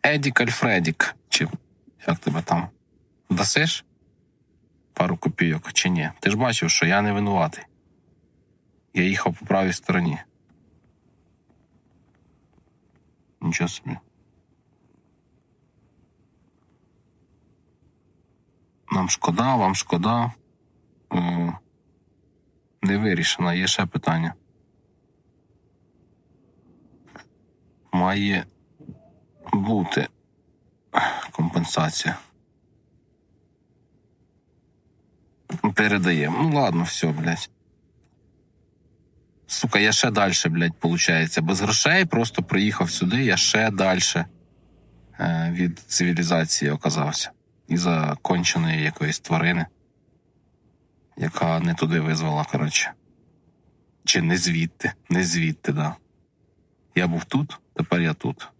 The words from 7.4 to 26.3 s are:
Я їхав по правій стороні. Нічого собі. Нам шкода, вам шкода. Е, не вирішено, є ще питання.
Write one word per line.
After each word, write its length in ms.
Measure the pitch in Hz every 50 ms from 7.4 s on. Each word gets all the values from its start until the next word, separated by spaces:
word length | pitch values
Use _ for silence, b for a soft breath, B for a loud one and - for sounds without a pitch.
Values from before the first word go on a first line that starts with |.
| 82 156 - - - _ _ _ _ _ _ _ _ _ _ _ _ _ _ _ _ _ _ _ _ _ _ _ _ _ -
Я 100 | 90 90
їхав 320 | 95 98 - - 92 85 -
по 60 | -
правій 280 | - 95 95 95 92 87
стороні. 460 | - - - 87 87 - 82 71 - - _ _ _ _ _ - _ _ _ _ _ _ _ _ _ _ _ _ _ _ _ _ _ _ _ _ _ _ _ _ _ _ _ _ _ _ _ _ _ _ _ _ _ _ _ _ _ _ _ _ _ _ _ _ _ _ _ _ _ _ _ _ _
Нічого 260 | - 170 165 - -
собі. 300 | 175 - - _ 135 123 - _ _ _ _ _ _ _ _ _ _ _ _ _ _ _ _ _ _ _ _ _ _ _ _ _ _ _ _ _ _ _ _ _ _ _ _ _ _ _ _ _ _ _ _ _ _ _ _ _ _ _ _ _ _ _ _ _ _ _ _ _ _ _ _ _ _ _ _ _ _ _ _ _ _ _ _ _ _ _ _ _ _ _ _ _ _ _ _ _ _ _ _ _ _ _ _ _ -
Нам 180 | - 95 92 90
шкода, 460 | - - - - 82 95 120 131 135
вам 200 | 120 101 92 98
шкода. 560 | - - - - 85 87 110 117 120 113 120 - - _ _ _ _ _ _ _ _ _ _ _ _ _ _ -
Е, 400 | - - - 175 175 - 170 165 - _ _ _ _ _ _ _ _ _ _ _ _ _ _ _ _ _ _ _ _ _ _ _ _
не 160 | - 190 -
вирішено, 560 | - - 110 90 85 82 - - - 90 87 87
є 140 | 90 92
ще 180 | 95 - - 98
питання. 480 | 85 - 78 - - 82 82 82 85 - - _ _ _ _ _ _ _ _ _ _ _ _ _ _ _ _ _ _ _ _ _ _ _ _ _ _ _ _ _ _ _ _ _ _ _ _ _ _